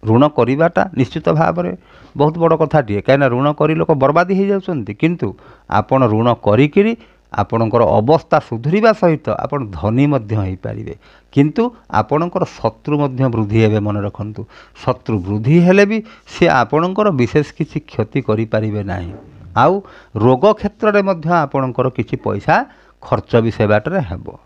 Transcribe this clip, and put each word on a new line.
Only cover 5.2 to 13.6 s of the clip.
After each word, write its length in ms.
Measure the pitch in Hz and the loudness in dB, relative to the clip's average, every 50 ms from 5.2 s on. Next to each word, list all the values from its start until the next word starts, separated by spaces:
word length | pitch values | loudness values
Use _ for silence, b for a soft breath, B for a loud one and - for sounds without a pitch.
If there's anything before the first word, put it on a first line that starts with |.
| - 101 92 b b b b b b b | -6 -8 -8 b b b b b b b
ଆପଣ 360 | - 107 107 - 135 131 131 | -2 -2 0 2 2 2 4
ଋଣ 280 | 117 107 107 113 120 117 - - | 4 2 2 2 2 0 0 2
କରିକିରି 540 | 104 104 113 143 151 147 196 202 220 233 226 b b b b b b - | 2 4 4 2 2 2 2 2 2 0 -4 b b b b b b -4
ଆପଣଙ୍କର 500 | - 101 - - 117 117 110 104 120 117 | -4 -4 -2 -2 -2 -2 0 2 2 2
ଅବସ୍ଥା 560 | 87 76 110 107 123 156 156 - _ - 151 | 4 4 2 2 2 2 0 2 _ 0 0
ସୁଧୁରିବା 540 | - - 123 117 120 147 165 208 214 226 214 | 0 -2 -12 -6 -4 -2 0 2 2 2 2
ସହିତ 360 | 214 - 175 160 143 - - | 2 2 0 0 0 -2 -6
ଆପଣ 380 | 110 - - 123 - 143 127 | -4 -4 -4 -6 -6 -6 -6
ଧନୀ 400 | 104 95 80 73 104 120 123 143 | -8 -8 -4 -4 -2 0 2 2
ମଧ୍ୟ 280 | 147 147 131 110 104 113 | 2 0 -2 -2 -4 -4
ହେଇପାରିବେ। 600 | 107 98 95 95 - - 110 110 110 110 - - _ b b b b b b - | -4 -4 -4 -6 -8 -10 -12 -10 -10 -12 -14 -16 _ b b b b b b 2
କିନ୍ତୁ 300 | 139 143 156 147 - 226 240 233 B B B | 2 2 2 2 -2 -2 -2 -4 B B B
ଆପଣଙ୍କର 540 | - 107 110 - 143 151 165 175 - 185 175 | -2 -2 -2 0 -2 -2 -2 -2 -4 -4 -6
ଶତ୍ରୁ 540 | - - - - 113 - - _ - 147 147 | -6 -8 -4 -4 -4 -4 -4 _ -4 -2 -2
ମଧ୍ୟ 300 | 147 139 127 123 131 131 | -2 -2 -2 -2 -2 -2
ବୃଦ୍ଧି 300 | 113 110 110 101 104 113 | 0 -2 -4 0 2 2